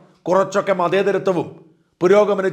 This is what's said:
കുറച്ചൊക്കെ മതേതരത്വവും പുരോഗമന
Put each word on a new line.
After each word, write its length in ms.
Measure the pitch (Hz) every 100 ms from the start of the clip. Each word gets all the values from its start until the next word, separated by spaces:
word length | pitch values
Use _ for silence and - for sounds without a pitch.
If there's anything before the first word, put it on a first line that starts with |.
| - _ -
കുറച്ചൊക്കെ 460 | 185 190 202 190 185
മതേതരത്വവും 680 | 170 190 196 185 190 175 110 - - _ _ -
പുരോഗമന 480 | 180 202 208 196 190